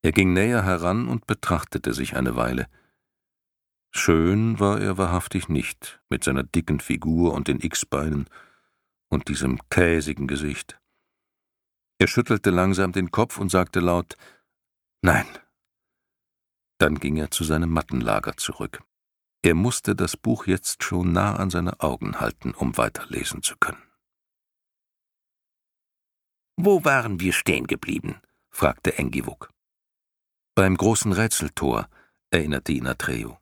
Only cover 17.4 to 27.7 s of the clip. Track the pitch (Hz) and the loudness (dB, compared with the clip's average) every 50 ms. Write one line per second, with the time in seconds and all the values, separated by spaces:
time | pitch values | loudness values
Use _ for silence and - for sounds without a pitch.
17.4 | 82 78 78 78 85 82 82 80 - - - 64 57 55 52 52 - - - - | -2 0 0 0 0 0 0 -2 -2 -2 -4 -4 -2 0 -2 -2 -2 -4 -8 -8
18.4 | - - - - - - - - _ _ _ _ _ _ _ _ _ _ _ _ | -8 -8 -8 -8 -10 -12 -12 -16 _ _ _ _ _ _ _ _ _ _ _ _
19.4 | - 87 85 82 98 120 120 - - - 107 92 95 85 - - _ 117 120 - | 2 2 4 4 2 0 -2 -2 -2 -2 0 0 0 -4 -4 -4 _ -2 -2 -2
20.4 | - - 98 95 - - - _ - - - 90 90 90 85 90 95 104 98 - | 0 -2 -2 -2 -2 -6 -6 _ -6 -4 -2 0 0 2 2 2 2 2 0 -2
21.4 | 95 95 87 87 87 87 - _ - 76 64 - - 50 50 - 58 57 - _ | -4 -2 -2 -2 -4 -4 -4 _ -4 -4 -4 -4 -6 -8 -6 -4 -4 -6 -6 _
22.4 | - 64 - - - 62 57 - 60 53 - - - - - 64 62 - - - | -8 -10 -6 -4 -4 -2 0 0 -2 -2 -2 -8 -14 -8 -8 -6 -6 -6 -8 -6
23.4 | - - - _ - - - - - _ _ _ _ _ _ _ _ _ _ _ | -8 -8 -4 _ -4 -4 -4 -10 -14 _ _ _ _ _ _ _ _ _ _ _
24.4 | _ _ _ _ _ _ _ _ _ _ _ _ _ _ _ _ _ _ _ _ | _ _ _ _ _ _ _ _ _ _ _ _ _ _ _ _ _ _ _ _
25.4 | _ _ _ _ _ _ _ _ _ _ _ _ _ _ _ _ _ _ _ _ | _ _ _ _ _ _ _ _ _ _ _ _ _ _ _ _ _ _ _ _
26.4 | _ _ _ - 175 202 202 180 - 151 139 131 117 117 101 87 92 90 82 - | _ _ _ 0 4 4 4 6 4 4 2 2 2 0 -4 0 0 0 0 2
27.4 | - - 82 65 60 - | 2 2 0 0 0 -4